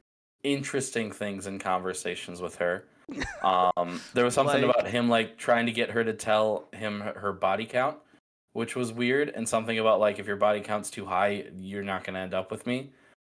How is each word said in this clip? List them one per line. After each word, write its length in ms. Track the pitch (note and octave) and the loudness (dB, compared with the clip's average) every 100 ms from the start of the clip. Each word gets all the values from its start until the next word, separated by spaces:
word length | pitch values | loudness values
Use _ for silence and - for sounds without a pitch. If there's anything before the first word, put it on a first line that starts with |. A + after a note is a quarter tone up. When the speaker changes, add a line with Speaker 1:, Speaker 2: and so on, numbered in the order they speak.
| _ _ _ _ | _ _ _ _
Speaker 1:
interesting 680 | C#3+ C#3 C#3 C#3 C3 A#2 G#2+ | 0 0 0 -4 -2 -4 -4
things 360 | - G#2 G2 G2 | -4 -6 -4 -8
in 120 | F#2+ | -4
conversations 840 | F#2+ F#2 F#2 F2+ - E2+ - F2 | -2 0 -2 -4 -4 -6 -8 -8
with 140 | F2 - | -8 -2
her. 300 | F2 F#2+ - _ - | 0 0 -6 _ -12
Speaker 2:
<laughs> 160 | - - - | -8 -8 -2
Speaker 1:
Um, 560 | F#2 F#2 F#2 F2+ F2 F2 - | 2 4 4 2 -2 -4 -2
there 100 | B2 | 2
was 100 | A#2+ | 2
something 300 | C3+ C#3+ C#3 | 4 4 4
Speaker 2:
Like 120 | B2 A#2+ | 4 4
Speaker 1:
about 100 | F#2+ | 2
him, 220 | A#2+ A#2+ | 2 4
like, 280 | A2+ A2 - | 4 2 -4
trying 280 | - A#2 A#2 | 2 4 4
to 80 | |
get 160 | A2+ A2+ | 0 0
her 140 | A#2 | 0
to 100 | A2+ | 0
tell 560 | G#2+ A2+ G#2+ A2 G#2 - | -2 2 4 4 0 -4
him 300 | G2 G#2+ G#2 | -8 -6 -4
her, 120 | G#2 - | -6 -4
her 140 | G2+ | -4
body 320 | F#2 F#2+ G2 A2+ | 0 0 0 0
count, 320 | B2 C3+ D3+ _ _ _ _ _ | 0 0 -2 _ _ _ _ _
which 200 | G#2+ A2+ | -6 -4
was 200 | B2+ A#2+ | -2 -4
weird, 340 | A2+ B2 C3+ D3 | 0 2 2 2
and 200 | - A2+ | -2 -2
something 280 | A2+ A2 A2 | 0 0 2
about, 200 | A2 G2+ | 4 6
like, 180 | G#2+ G2+ | 4 2
"If 80 | G2+ | -4
your 80 | G2+ | 2
body 240 | G#2 G#2 | 2 2
count's 280 | G#2 G#2 F#2 | -2 -4 -4
too 160 | - F#2 | -8 -2
high, 400 | F#2 G#2 G2+ - F#2+ | 2 2 0 -6 -12
you're 280 | F#2+ G2+ | -10 -6
not 200 | G2 F#2+ - | -4 -4 -4
gonna 140 | F#2 | -6
end 140 | F#2 | -4
up 180 | F#2+ F#2 | -4 -4
with 140 | G#2+ A#2+ | -6 -4
me." 240 | B2+ C#3+ - _ _ _ | -4 -6 -18 _ _ _